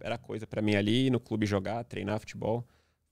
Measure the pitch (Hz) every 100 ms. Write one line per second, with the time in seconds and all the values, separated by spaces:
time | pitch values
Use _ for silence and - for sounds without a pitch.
0 | 107 120 - 107 107 110 107 101 104 120
1 | 131 120 - 110 104 98 98 117 120 98
2 | 98 107 - 110 107 120 120 _ _ _
3 | _